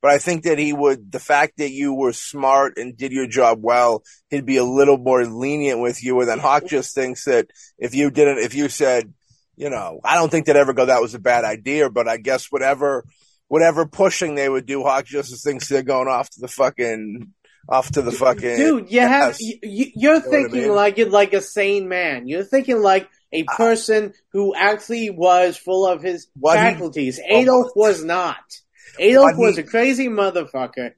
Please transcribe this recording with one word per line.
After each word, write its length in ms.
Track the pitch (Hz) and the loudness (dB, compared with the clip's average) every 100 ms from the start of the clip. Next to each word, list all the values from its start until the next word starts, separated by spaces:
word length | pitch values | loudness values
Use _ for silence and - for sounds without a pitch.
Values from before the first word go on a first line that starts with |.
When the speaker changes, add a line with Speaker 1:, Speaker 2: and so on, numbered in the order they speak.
Speaker 1:
But 100 | 139 | 4
I 60 | 143 | 2
think 260 | 180 170 | 0 -4
that 140 | 170 151 | 0 0
he 120 | 151 | 0
would, 400 | 147 143 135 98 | 0 0 0 -6
the 80 | 127 | -14
fact 380 | - 143 151 - | 0 0 0 -2
that 140 | 147 | -8
you 220 | 135 143 | -4 -4
were 200 | 135 131 | -2 -2
smart 640 | 117 - 147 135 139 135 - | -4 -12 -4 2 4 2 -4
and 180 | 123 117 | -14 -10
did 140 | 135 | -8
your 160 | 131 127 | -6 -4
job 320 | 123 120 113 | 2 2 2
well, 420 | 110 120 120 110 _ _ _ | 0 2 2 0 _ _ _
he'd 160 | 143 135 | -8 -2
be 120 | 135 | 0
a 60 | |
little 340 | 123 131 139 139 | 0 2 4 4
more 280 | 123 127 120 | 2 0 0
lenient 560 | 113 131 147 143 120 | -6 -6 -4 -4 -2
with 200 | 120 120 | -4 -6
you. 160 | 127 127 | -2 0
And 80 | 123 | 0
then 100 | 113 | 0
Hawk 280 | 139 143 160 | 0 0 0
just 280 | 147 131 - | -6 -4 -6
thinks 300 | 131 123 - | -6 -6 0
that 220 | 123 110 _ - _ | 0 0 _ -20 _
if 180 | 120 131 | -8 -2
you 160 | 147 | -2
didn't, 280 | 139 147 135 | 2 2 2
if 140 | 117 127 | -4 -4
you 140 | 143 | -6
said, 440 | - 139 123 110 _ _ _ _ _ | -2 0 0 -2 _ _ _ _ _
you 140 | 147 | -10
know, 300 | 123 92 80 - | -8 -10 -8 -2
I 100 | 165 | 0
don't 140 | 165 | 2
think 160 | 165 151 | 0 2
that 100 | 143 | 4
ever 160 | 139 | 4
go, 140 | 123 131 | 2 2
"That 160 | 127 | 2
was 140 | 117 117 | 0 -4
a 40 | |
bad 240 | 98 120 | 0 0
idea," 460 | 113 110 107 147 147 | 0 -6 -6 0 0
but 180 | 107 117 | 0 -2
I 80 | 113 | -4
guess 300 | 113 131 - | -2 -4 -4
whatever, 540 | 143 131 139 143 135 - _ _ _ _ | -4 -2 0 -2 -4 -8 _ _ _ _
whatever 360 | 147 165 156 160 | 2 2 2 -4
pushing 500 | - 190 - 175 147 | 0 0 0 -6 -2
they 120 | 139 | -2
would 180 | 135 131 | -2 -4
do, 180 | 139 | -4
Hawk 200 | 135 135 131 | -2 -2 -2
just 380 | 143 131 123 | -8 -8 -8
thinks 240 | 147 135 - | -8 -6 -4
they're 160 | 139 | -4
going 240 | 131 131 127 | -2 -2 0
off 220 | 127 131 | -2 -4
to 100 | - | -10
the 80 | 123 | -14
fucking, 840 | - 131 - 120 110 107 110 113 _ _ _ - | -2 -2 0 -6 -4 -8 -14 -16 _ _ _ -2
off 240 | 131 131 | -2 0
to 100 | 143 | -2
the 120 | 123 | -4
fucking 420 | 113 131 113 123 120 | 0 0 0 -2 0
Speaker 2:
Dude, 340 | 302 277 185 | 2 0 0
you 120 | 233 | 2
have, 300 | 247 269 - | 4 4 0
Speaker 1:
ass. 80 | - | -2
Speaker 2:
y-, 180 | 226 - | -12 -12
y-, 300 | 214 196 277 - | -12 -6 -6 0
you're 0 | |
Speaker 1:
You 0 | |
know 160 | 262 | 2
what 140 | 320 262 | 4 2
I 20 | |
Speaker 2:
thinking 320 | 285 247 240 | 0 0 -2
Speaker 1:
mean? 100 | 226 202 | 0 2
Speaker 2:
like 220 | 208 202 | 2 2
it, 140 | 220 | 2
like 220 | 202 202 | 4 4
a 80 | 196 | 0
sane 480 | 196 - 196 202 190 | -2 -4 -2 -2 -2
man. 360 | 180 170 131 123 | -4 -4 -6 -6
You're 160 | 180 196 | -8 0
thinking 360 | 269 262 233 | 0 0 2
like 280 | 202 190 190 _ _ | 4 4 0 _ _
a 100 | 165 | -8
Speaker 1:
Uh, 140 | 160 - | -6 0
Speaker 2:
person 560 | 226 226 226 214 208 - _ | 2 2 0 0 -2 -10 _
who 240 | 196 202 175 | -4 -2 0
actually 540 | 196 214 - 233 220 | 0 0 -4 -6 -6
was 480 | 175 175 180 180 175 | 0 4 4 4 -2
full 280 | - 185 190 | -4 0 0
of 160 | 175 | -2
his 260 | 170 175 - - | -4 -8 -12 -4
Speaker 1:
What 180 | 143 175 | 2 4
he 60 | |
Speaker 2:
faculties. 560 | 226 170 170 151 131 123 - | 4 0 -8 -6 -6 -6 0
Speaker 1:
Well, 120 | 220 | 2
Speaker 2:
Adolf 260 | 254 254 240 | 4 2 2
Speaker 1:
what 140 | 202 214 | 2 2
Speaker 2:
was 120 | 180 160 | 2 -2
not. 320 | 175 175 135 _ - _ _ - - | -4 -4 -6 _ -20 _ _ -20 0
Adolf 280 | 190 254 277 | 6 8 6
Speaker 1:
what 40 | - | 6
Speaker 2:
was 180 | 226 165 | 2 0
Speaker 1:
he 60 | |
Speaker 2:
a 20 | 151 | -2
crazy 420 | 226 247 254 262 | 0 0 0 -2
motherfucker 840 | 214 196 175 151 131 123 - 123 | 0 -2 -2 -6 -6 -8 -8 -12